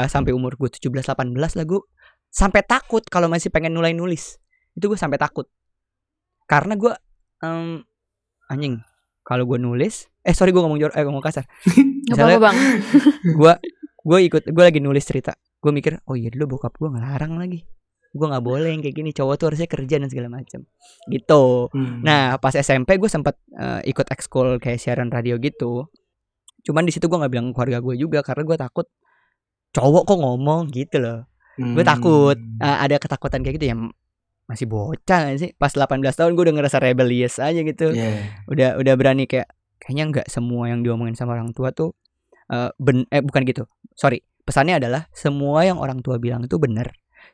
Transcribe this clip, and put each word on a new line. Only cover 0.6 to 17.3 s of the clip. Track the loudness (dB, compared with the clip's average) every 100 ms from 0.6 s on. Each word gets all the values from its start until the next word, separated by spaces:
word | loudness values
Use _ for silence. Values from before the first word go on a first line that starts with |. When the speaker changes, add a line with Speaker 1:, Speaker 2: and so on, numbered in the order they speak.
| -8
Speaker 1:
tujuh | -6 -6
belas, | -6 -4
delapan | -4 -4
belas | -2 -4 -4
lah, |
gue | -4 -4 -6 _ _ _ _
sampai | 0 2 2
takut | 2 -2 -2 -4
kalau | -2 0 0
masih | 0 -2
pengen | -2 -2
mulai | 0 0 0
nulis. | -4 -6 -8 -20 _ _ _ -6
Itu | -4
gue | -2
sampai | -2 -2
takut. | -2 -4 -12 _ _ _ _ _ _ _ _ _
Karena | 0 0 2 0
gue, | -2 -2 _ _ _ _
em, | -8 -8 -8 -10 -16 _ _ _ _ _ -10
anjing, | -6 -4 -6 -10 _ _ _
kalau | -6 -4 -2
gue | -2
nulis, | -2 0 -2 -4 -16 _
eh, | 0
sorry, | 4 4
gue | 4
ngomong | 2 2
jor-, | 0
eh, | 0
ngomong | -2 -2
kasar. | -4 -6 -10 -2
Speaker 2:
<laughs> | 4 6 4 2
Nggak | 0
Speaker 1:
Misalnya, | 4 6 8
Speaker 2:
apa-apa, | 6
Bang. | 6 2 2 4 4
Speaker 1:
<laughs> | 6 2 0 6
gue, | 6 6 0 -16 -20 _
gue | 2 4
ikut, | 4 2 0
gue | 6 6
lagi | 6
nulis | 2 0
cerita. | -2 -4 -6 -10 _ _
Gue | -2
mikir, | 0 -2 -6
"Oh | -8
iya | -8 -6
dulu | -6 -6 -6
bokap | -10 -8
gue | -8
ngelarang | -6 -6 -6 -6